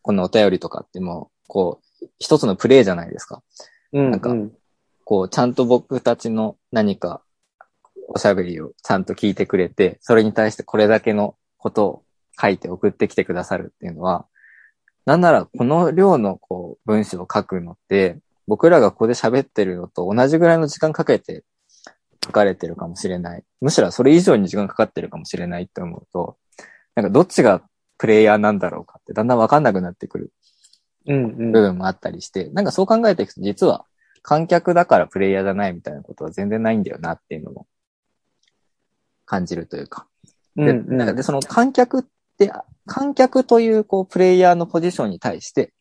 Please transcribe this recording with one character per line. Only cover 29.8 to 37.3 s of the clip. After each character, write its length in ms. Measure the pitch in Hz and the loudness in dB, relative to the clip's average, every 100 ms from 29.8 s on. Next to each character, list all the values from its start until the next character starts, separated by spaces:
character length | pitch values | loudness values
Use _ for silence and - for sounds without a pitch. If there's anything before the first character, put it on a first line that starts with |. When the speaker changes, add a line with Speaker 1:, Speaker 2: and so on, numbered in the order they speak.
| 90 | -6
Speaker 1:
っ 20 | |
て 140 | 92 - | -10 -12
く 100 | - | -12
る 160 | - _ _ _ _ _ _ _ | -14 _ _ _ _ _ _ _
Speaker 2:
う 80 | - | -4
ん、 100 | 139 | -2
う 40 | 117 | -2
ん。 240 | 113 113 | -4 4
Speaker 1:
部 100 | 110 | 4
分 160 | 101 90 | 4 2
も 100 | 92 | -4
あ 40 | |
っ 80 | 95 | -4
た 100 | - | -10
り 120 | 87 | -10
し 80 | - | -10
て、 200 | 196 160 | -8 -6
な 140 | 151 | -2
ん 20 | |
か 60 | 196 | -2
そ 120 | - | 0
う 20 | |
考 220 | 190 226 226 | 2 4 2
え 80 | |
て 80 | 175 | 0
い 40 | 202 | -4
く 60 | |
と 80 | - | -6
実 260 | 196 196 180 | -8 0 0
は 180 | - - _ _ _ | 0 -8 _ _ _
観 260 | - 151 165 | -2 -2 2
客 260 | 170 180 | 0 2
だ 120 | 170 | 0
か 140 | 175 101 | 4 2
ら 80 | 78 | 2
プ 120 | 95 | -2
レ 100 | 98 | 0
イ 20 | |
ヤ 100 | 98 | 0
ー 20 | |
じ 60 | 98 | -2
ゃ 20 | |
な 160 | 98 101 | -4 -6
い 40 | |
み 80 | 87 | -6
た 100 | - | -14
い 20 | |
な 80 | 73 | -16
こ 120 | - | -18
と 120 | - | -14
は 60 | 78 | -12
全 180 | 85 101 | -8 -6
然 120 | 110 | -2
な 120 | 113 | -2
い 40 | 110 | -2
ん 60 | |
だ 80 | 95 | -4
よ 80 | - | -8
な 140 | 82 | -10
っ 60 | 80 | -10
て 60 | _ | _